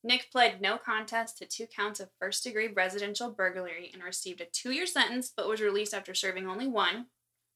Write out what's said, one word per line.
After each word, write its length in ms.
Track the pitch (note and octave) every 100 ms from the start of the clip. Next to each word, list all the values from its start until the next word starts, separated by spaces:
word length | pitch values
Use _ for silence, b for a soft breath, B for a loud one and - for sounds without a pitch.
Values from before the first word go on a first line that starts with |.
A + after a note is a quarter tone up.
Nick 260 | A#3 B3+ -
pled 300 | B3+ A#3 F#3
no 160 | G3 A3+
contest 600 | - A3 G#3+ A#3 A3+ -
to 80 | -
two 200 | - A3+
counts 320 | - G#3 G#3
of 120 | F#3+ _
first-degree 480 | F#3+ G#3 B3 G#3+ A3
residential 640 | G3 F#3 G3+ G3+ G#3 A#3+
burglary 600 | A3 F#3 F#3 F3+ E3+ F3+
and 120 | F#3
received 360 | F3+ F#3 F#3 E3+
a 40 |
two-year 420 | E3+ - B3 C#4 F4+
sentence, 460 | D4 G#3+ B3 B3
but 140 | - G3+
was 120 | A3
released 320 | G#3 G3+ G#3
after 200 | G3+ F#3
serving 320 | F#3+ G3 F#3 F#3+
only 200 | F#3+ C4
one. 380 | A3 F3+ G#3 B3 _ _ _ _